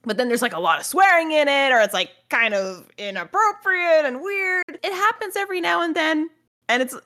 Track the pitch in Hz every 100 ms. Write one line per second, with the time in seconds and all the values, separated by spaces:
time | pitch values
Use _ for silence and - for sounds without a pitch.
0 | 226 208 247 233 233 170 175 147 - 349
1 | 392 339 320 311 285 277 269 240 294 196
2 | 180 _ - 247 226 202 190 180 - -
3 | 202 190 175 392 427 415 381 359 349 311
4 | 285 247 381 403 381 370 349 320 370 370
5 | 415 440 415 403 392 370 339 339 339 330
6 | 311 311 320 _ _ _ - 247 254 262